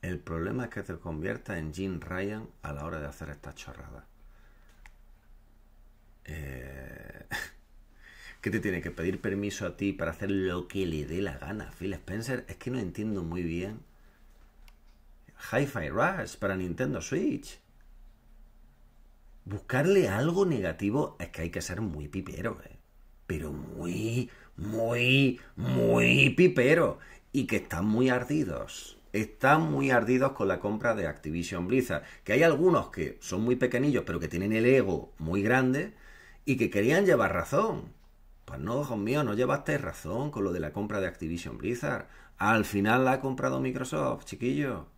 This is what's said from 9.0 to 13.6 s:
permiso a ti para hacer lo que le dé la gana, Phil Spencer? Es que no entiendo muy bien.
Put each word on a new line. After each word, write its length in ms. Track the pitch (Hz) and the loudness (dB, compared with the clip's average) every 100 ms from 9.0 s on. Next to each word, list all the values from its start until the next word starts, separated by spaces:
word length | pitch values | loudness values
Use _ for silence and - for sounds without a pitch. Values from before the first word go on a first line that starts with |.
| 85 92 | -2 -2
permiso 440 | - 98 101 - 92 | -2 -2 -4 -4 -8
a 120 | - | -2
ti 160 | 101 | -2
para 160 | 95 82 | -2 -4
hacer 200 | 82 101 | -4 -2
lo 380 | 98 92 90 87 | 0 0 -2 -6
que 160 | 101 | -4
le 220 | 92 78 67 | -2 -2 -4
dé 160 | 85 | -4
la 160 | 98 67 | -4 -6
gana, 320 | 73 107 - | -10 -10 -10
Phil 240 | - 92 | -10 -8
Spencer? 500 | 95 - 101 113 127 - | -8 -8 -8 -4 -6 -6
Es 80 | 85 | -10
que 140 | - | -6
no 80 | 127 | -4
entiendo 440 | 95 82 107 101 | -6 -4 -4 -4
muy 220 | 82 87 | -4 -4
bien. 360 | 87 82 | -2 -2